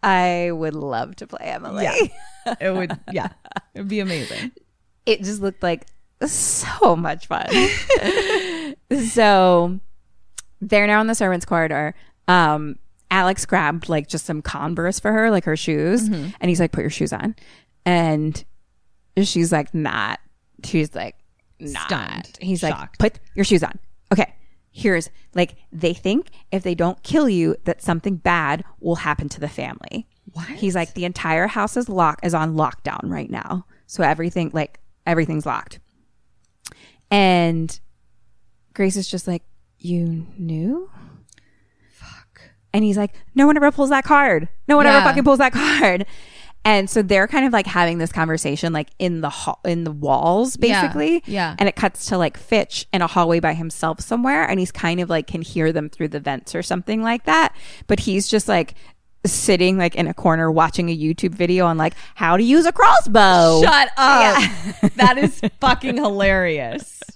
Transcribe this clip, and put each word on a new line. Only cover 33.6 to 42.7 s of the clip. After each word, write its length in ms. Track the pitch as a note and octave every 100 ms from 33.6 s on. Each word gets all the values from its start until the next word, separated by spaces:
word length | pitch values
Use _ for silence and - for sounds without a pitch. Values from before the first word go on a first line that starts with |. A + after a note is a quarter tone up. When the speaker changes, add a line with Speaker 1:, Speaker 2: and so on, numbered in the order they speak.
| - _ _
Speaker 1:
So 180 | -
everything, 460 | D#3+ D3+ E3+ F3+ D#3+
like, 260 | D#3+ D3+ - - _ -
everything's 400 | E3 D#3+ D#3 D3
locked." 340 | B2 - - _ _ _ _ _ _ _ _ - - - _ _
And 680 | G3+ F#3+ F3+ E3+ E3 D#3+ - - _ _ _ _ _ _ _ _
Grace 240 | - F#3+ G3
is 100 | F#3
just 200 | F#3 -
like, 160 | F3 - - _ _
"You 500 | F3 F3 E3+ E3 D#3+ -
knew?" 520 | E3+ D#3+ F3 D4+ F#4 - - - _ _ _ _ _ _ _
Speaker 2:
Fuck. 500 | _ - - _ _ - _ _